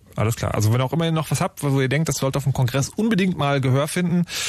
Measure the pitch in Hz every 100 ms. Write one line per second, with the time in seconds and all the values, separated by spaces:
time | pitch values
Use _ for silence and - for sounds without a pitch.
0 | - - 110 117 101 113 104 123 131 165
1 | 165 160 143 143 180 - 143 135 131 143
2 | 160 135 135 139 135 131 123 - - -
3 | 226 202 190 170 143 139 131 135 151 180
4 | 175 175 170 -